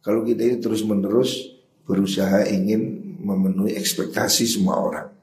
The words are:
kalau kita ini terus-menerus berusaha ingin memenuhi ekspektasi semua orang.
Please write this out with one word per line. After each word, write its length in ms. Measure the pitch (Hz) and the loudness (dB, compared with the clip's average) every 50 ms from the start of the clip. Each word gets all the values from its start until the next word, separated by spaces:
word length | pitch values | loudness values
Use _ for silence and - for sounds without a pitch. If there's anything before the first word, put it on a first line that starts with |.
| _ | _
kalau 180 | 101 107 113 | 0 0 0
kita 220 | 110 117 117 - 113 | 2 0 0 2 2
ini 120 | 120 123 113 | 0 0 0
terus-menerus 960 | - 113 110 104 104 107 104 98 92 92 104 123 131 - - - - - - - _ _ _ _ _ | -2 -2 -2 0 0 0 0 0 0 2 2 2 2 2 -2 -6 -10 -14 -18 -20 _ _ _ _ _
berusaha 600 | - 98 95 98 92 - - 98 95 98 101 104 | -2 0 0 2 0 0 0 0 2 4 4 4
ingin 720 | - 101 95 95 104 110 110 - - - - - - - - | 2 2 0 2 2 2 0 0 -2 -6 -8 -12 -14 -14 -8
memenuhi 520 | - 101 98 95 95 95 92 95 98 - 90 | -4 -2 0 2 2 2 2 0 0 0 -2
ekspektasi 720 | 101 90 - - - 95 - - 110 110 - - - 117 | -2 -4 -4 -2 -4 -4 -4 -2 -2 0 0 2 2 2
semua 300 | 117 - 104 95 - - - | 0 2 0 2 2 2 0
orang. 300 | - - - - - - - _ | -2 -2 -4 -6 -10 -12 -18 _